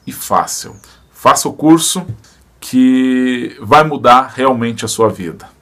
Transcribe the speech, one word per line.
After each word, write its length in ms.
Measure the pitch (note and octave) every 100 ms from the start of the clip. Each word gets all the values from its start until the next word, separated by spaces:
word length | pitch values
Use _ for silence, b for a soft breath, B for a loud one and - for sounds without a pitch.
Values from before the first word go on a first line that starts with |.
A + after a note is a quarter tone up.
| -
e 60 |
fácil. 640 | - - F#2 E2 - - - b b b
Faça 380 | - B2+ C#3 D3+
o 40 |
curso 540 | - D3+ D#3+ D#3+ F#3 E3 - b b _ _
que 960 | - B2+ B2+ C3 C3 B2+ B2+ B2 A2+ -
vai 220 | G#2+ D3
mudar 480 | D#3 C#3 A#2+ B2 C3
realmente 500 | - C3 B2 A#2 A2+
a 40 | A2
sua 200 | - A2
vida. 400 | F#2+ E2+ D#2+ - _